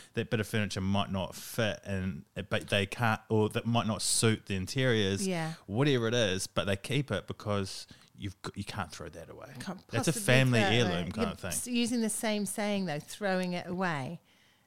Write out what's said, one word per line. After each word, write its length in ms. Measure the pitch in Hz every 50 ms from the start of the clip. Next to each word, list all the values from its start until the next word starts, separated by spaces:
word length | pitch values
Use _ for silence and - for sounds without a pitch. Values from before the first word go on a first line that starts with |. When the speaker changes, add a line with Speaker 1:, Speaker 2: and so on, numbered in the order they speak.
| - - _
Speaker 1:
that 140 | 117 107 -
bit 80 | - 110
of 60 | 101
furniture 360 | - - 107 104 98 - 101
might 280 | 92 95 101 101 - -
not 240 | 98 95 87 - -
fit 460 | - - - - - 113 104 - - -
and, 400 | 101 98 95 92 95 76 76 - - _ - 92 -
but 180 | 113 104 - -
they 160 | 110 101 98
can't, 360 | - - - 120 110 110 - - -
or 180 | 113 107 107 101
that 140 | - 117 -
might 200 | 117 117 117 90
not 160 | 110 104 87
suit 420 | - - - - 120 113 110 - -
the 80 | - 98
interiors, 720 | 95 92 - - 135 131 127 113 110 101 95 98 98 190
Speaker 2:
Yeah. 280 | 190 180 165 160 160 165 - -
Speaker 1:
whatever 420 | - 98 120 147 151 135 120 113 110
it 60 | 117
is, 320 | 123 110 92 92 98 -
but 180 | - - - 82
they 100 | 101 98
keep 340 | - - - 107 143 139 -
it 160 | 107 87 -
because 600 | - 110 - - 107 104 101 95 - - - - - - - - _ _ -
you've 180 | 98 101 - -
g-, 100 | - - -
you 80 | 101 -
can't 260 | - - - 87 85
throw 160 | - - 82 85
that 220 | 82 85 - -
away. 180 | - - - - - 123
Speaker 2:
Can't 200 | - 196 - - - -
Speaker 1:
That's 200 | - 117 - 170
a 40 |
Speaker 2:
possibly 140 | - - -
Speaker 1:
family 340 | 127 123 131 131 127 120 113
Speaker 2:
throw 80 | 104 95
it 40 |
Speaker 1:
heirloom 200 | 113 - - 90
Speaker 2:
away. 100 | 85 87 85
Speaker 1:
kind 120 | 85 92
Speaker 2:
You're 100 | - - -
Speaker 1:
of 120 | 85 -
thing. 100 | - 90
Speaker 2:
s-, 160 | - - -
using 340 | 240 247 240 240 226 247 233
the 80 | 220 214
same 340 | - - - 214 214 208 202
saying 400 | 190 - 226 208 208 202 196 190
though, 160 | 170 147 151
throwing 540 | - - - - 208 190 185 185 185 180 175
it 120 | 170 -
away. 540 | 170 175 185 190 175 156 139 127 147 175 - - _ _ _ _ _ _ _ _